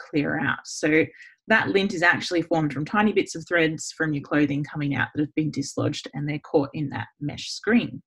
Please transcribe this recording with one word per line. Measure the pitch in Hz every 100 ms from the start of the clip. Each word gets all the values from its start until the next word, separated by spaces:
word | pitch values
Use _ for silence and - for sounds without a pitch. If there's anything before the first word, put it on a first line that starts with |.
| -
clear | 151 147 151
out. | 147 147 -
So | - 156 156 156 - - _ -
that | 214 139
lint | 190 196
is | 170
actually | 175 151 - 175
formed | 160 165 151
from | 143
tiny | 156 208 214
bits | 196 - 165
of | 160
threads | 175 160 160 - -
from | 160
your | 143
clothing | 139 147 147 143
coming | 147 156 143 139
out | -
that | 147
have | 151 -
been | 156
dislodged, | 143 - - 127 147 - 135
and | 147
they're | 147
caught | - 160 139
in | 160 143
that | 110 110 -
mesh | 143 - -
screen. | - - 233 147 -